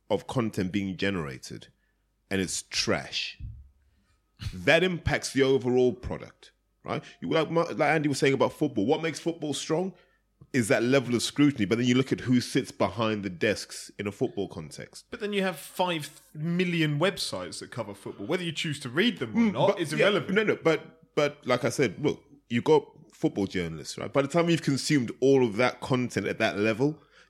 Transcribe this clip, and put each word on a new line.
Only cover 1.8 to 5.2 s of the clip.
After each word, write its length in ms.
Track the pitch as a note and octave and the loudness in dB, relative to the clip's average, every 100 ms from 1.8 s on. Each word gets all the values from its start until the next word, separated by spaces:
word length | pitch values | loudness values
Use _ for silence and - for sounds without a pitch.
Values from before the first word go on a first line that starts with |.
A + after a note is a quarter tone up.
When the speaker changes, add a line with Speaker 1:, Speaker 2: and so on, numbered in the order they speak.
| _ _ _ _ _ | _ _ _ _ _
Speaker 1:
and 100 | G2 | -2
it's 220 | F2+ - - | -2 -6 -6
trash, 680 | - A2+ D#2+ - - - - - - - _ _ _ _ _ _ _ - | -4 0 -2 -2 -8 -8 -10 -14 -14 -20 _ _ _ _ _ _ _ -10
that 300 | F#2 G2+ E3 | -2 4 4
impacts 480 | F3+ E3+ - A#2+ | 4 0 -2 -2